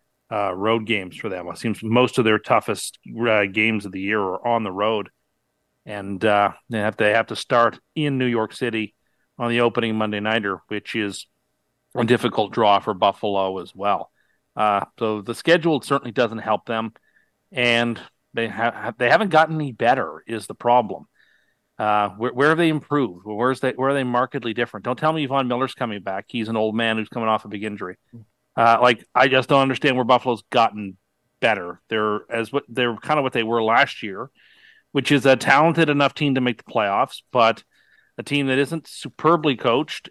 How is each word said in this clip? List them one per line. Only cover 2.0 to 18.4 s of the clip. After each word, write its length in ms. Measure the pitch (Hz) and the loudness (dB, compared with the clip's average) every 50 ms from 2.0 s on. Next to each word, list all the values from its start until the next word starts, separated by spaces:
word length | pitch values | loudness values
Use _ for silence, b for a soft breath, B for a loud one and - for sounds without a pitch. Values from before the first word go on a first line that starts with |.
| 127 123 - - | 2 2 2 0
of 80 | 117 | 0
their 140 | 107 110 104 | 0 -2 -6
toughest, 580 | - - 123 110 - - 104 92 - - - _ _ - 120 113 117 117 | -2 0 0 0 2 -2 -6 -6 -8 -12 -14 _ _ -16 -8 -4 -2 0
uh, 180 | 110 107 101 | 2 2 0
games 400 | 98 95 107 107 113 110 104 95 | 0 0 -2 0 0 0 -2 -4
of 60 | 98 | -8
the 100 | 95 95 | -10 -8
year 180 | 95 98 107 107 | -4 -2 -2 0
are 280 | 98 92 90 - - 120 | 0 -2 -4 -4 -2 -2
on 160 | 117 113 110 | 0 0 -2
the 80 | 98 | -4
road, 380 | 90 95 104 110 113 104 98 - _ _ _ _ _ _ _ _ _ _ _ _ _ _ _ | -4 -2 -2 -2 -2 -2 -6 -8 _ _ _ _ _ _ _ _ _ _ _ _ _ _ _
and, 380 | - 104 101 98 98 101 90 110 | -12 -12 -10 -8 -8 -6 -2 2
uh, 300 | 107 101 101 104 101 - - _ _ | 2 4 4 4 2 0 -6 _ _
they 100 | 120 110 | -4 -2
have, 180 | 101 107 107 - | -2 -2 0 2
they 140 | 110 104 | 2 2
have 160 | 104 113 110 - | 4 2 0 0
to 80 | 110 | -6
start 440 | - - - 135 120 117 113 - - _ _ _ | -10 -4 0 4 4 4 4 2 -4 _ _ _
in 220 | 160 151 147 139 131 | -4 -2 -2 0 0
New 80 | 127 | 0
York 280 | 123 117 113 110 - - | 0 0 0 -2 -4 -4
City 420 | - 127 120 110 113 110 101 - _ _ _ _ _ _ _ _ - | -6 -4 -4 -2 -4 -6 -6 -10 _ _ _ _ _ _ _ _ -6
on 120 | 120 117 | -4 -2
the 120 | 117 120 | 0 2
opening 340 | 120 120 - 123 117 113 110 | 2 2 2 0 -2 0 0
Monday 240 | 110 107 104 107 104 | -2 -2 -2 -2 -2
nighter, 420 | 104 107 110 117 101 101 95 87 - _ | -2 0 -2 0 -2 -2 -6 -6 -8 _
which 280 | 107 104 - - - | -8 -8 -8 -6 -4
is 320 | 113 107 101 95 - - - _ _ _ _ _ _ _ _ _ _ _ _ _ | -4 -4 -4 -4 -8 -14 -18 _ _ _ _ _ _ _ _ _ _ _ _ _
a 80 | 123 117 | -2 2
difficult 480 | 113 123 113 - 117 - - 107 98 | 2 2 2 2 -2 -2 -2 -2 -2
draw 280 | - - 113 104 101 98 | 0 2 4 6 6 4
for 140 | - 110 104 | 2 0 -2
Buffalo 680 | 92 107 101 98 - - 104 98 98 95 95 95 95 | 2 2 0 0 0 -4 -2 -2 0 0 -2 -2 -6
as 160 | 85 - - | -10 -12 -12
well. 340 | - 98 101 98 87 - - _ _ _ _ _ _ _ _ _ | -4 -2 0 0 0 -2 -10 _ _ _ _ _ _ _ _ _
Uh, 300 | - 107 107 101 98 - - _ - | -2 0 2 2 0 -2 -4 _ -4
so 240 | 117 110 107 104 | -4 -2 -2 -4
the 140 | 98 113 117 | -6 -8 -10
schedule 460 | - - 165 165 175 156 170 156 131 | -4 2 4 4 4 4 2 0 0
certainly 300 | - - 139 139 - 123 | 0 -2 -2 -2 -2 -4
doesn't 280 | 104 135 123 107 117 110 | 0 0 0 0 0 -6
help 260 | - 110 107 101 - | -2 -2 -2 -2 -2
them, 280 | - 117 113 113 110 - _ _ _ _ _ _ _ _ _ _ _ | -4 -4 -4 -4 -6 -8 _ _ _ _ _ _ _ _ _ _ _
and 480 | - 135 123 120 117 117 120 120 110 - - - _ _ _ _ - | -4 -2 0 2 2 2 2 0 -2 -6 -10 -18 _ _ _ _ -6
they 140 | 120 | -4